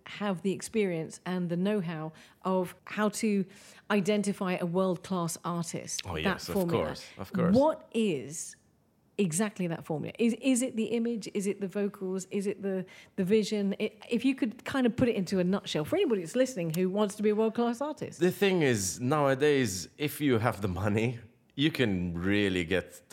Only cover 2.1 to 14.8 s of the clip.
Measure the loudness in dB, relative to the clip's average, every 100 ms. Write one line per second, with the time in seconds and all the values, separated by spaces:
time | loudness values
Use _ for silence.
2.1 | -12 -20 _ -2 0 -2 -8 -8 0 0
3.1 | 0 0 0 0 -8 -20 -10 -2 0 2
4.1 | 2 0 -2 -2 -2 0 0 0 -2 -4
5.1 | -2 -2 -4 -4 -4 -4 -8 -8 -6 -6
6.1 | -2 -2 -2 -4 -2 0 0 -2 -6 -14
7.1 | -14 -6 0 4 6 4 2 -4 -2 0
8.1 | -2 -6 -10 -12 -16 _ _ _ _ _
9.1 | -2 0 0 -2 -2 -4 -4 -6 -6 -4
10.1 | 0 2 2 2 2 2 0 0 0 0
11.1 | -4 -4 -2 -2 -2 -4 -2 -2 -4 -6
12.1 | -4 -4 -4 -4 -4 -4 -4 -6 -12 -8
13.1 | -2 4 4 4 0 0 -2 -4 -6 -2
14.1 | 0 2 0 -2 -4 -4 0